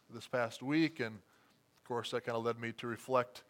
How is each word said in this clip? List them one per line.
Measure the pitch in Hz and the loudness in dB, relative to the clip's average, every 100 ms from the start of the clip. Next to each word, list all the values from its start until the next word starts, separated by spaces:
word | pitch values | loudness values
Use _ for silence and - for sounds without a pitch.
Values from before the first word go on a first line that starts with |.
| - | -16
this | 117 - | -14 -2
past | 127 117 - | 0 0 -2
week, | 131 156 156 - | 0 4 4 2
and | 117 107 | -4 -6
of | - _ _ _ _ _ - | -18 _ _ _ _ _ -6
course | 120 107 | -4 -2
that | 123 | -2
kinda | 123 117 | 0 0
led | 117 117 | 0 0
me | 117 | -4
to | 117 123 | -4 -4
reflect | 113 - 127 123 - - | -4 4 4 4 -4 -20